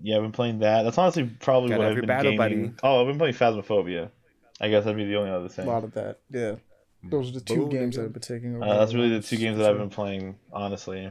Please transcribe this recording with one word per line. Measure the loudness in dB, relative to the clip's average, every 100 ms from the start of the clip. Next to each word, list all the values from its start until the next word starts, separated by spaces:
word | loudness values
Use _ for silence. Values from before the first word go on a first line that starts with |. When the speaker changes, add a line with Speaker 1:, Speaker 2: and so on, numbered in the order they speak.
Speaker 1:
yeah, | -2 0
I've |
been | 0
playing | -2 -2 2
that. | 4 4
That's | 4 2
honestly | 2 2 -4 -2
probably | 2 4 4
Speaker 2:
Gotta | 2
Speaker 1:
what | 2
Speaker 2:
have |
Speaker 1:
I've | 0
Speaker 2:
your |
Speaker 1:
been | 0
Speaker 2:
battle | 2 2 2
Speaker 1:
gaming. | 2 0 -4
Speaker 2:
buddy. | 0
Speaker 1:
Oh, | 4 4
I've | 4
been | 2
playing | 0 4
Phasmophobia. | 2 2 0 0 0 -6 -8 _ _ _ _ -6
I | 2
guess | 2
that'd | 2 -2
be | -2
the | -2
only | -2
other | -4 -6
Speaker 3:
A |
Speaker 1:
thing. | -6 -4
Speaker 3:
lot | -4
of | -4
that, | -8 -8 -10 _
yeah. | -6 -6 -6 _ _ _ _
Those | -4 -4 -4
are |
the | -8
two | -4 -2
Speaker 2:
Boom, | 0
Speaker 3:
games | -2 -2 -4
that |
Speaker 2:
nigga. | -8
Speaker 3:
have |
been | -10
taking | -10 -10 -8 -4
over | 2
Speaker 1:
Uh, | 4
that's | 4
Speaker 3:
my | 4
Speaker 1:
really | 2
the | 2
Speaker 3:
life, | -2
Speaker 1:
two | -2
games | 0 2
Speaker 3:
for |
Speaker 1:
that | 2
I've | 2
Speaker 3:
sure. | -2
Speaker 1:
been |
playing, | -6 -6 -6 -10 -12 _
honestly. | -8 -6 -6 -8 -10 -10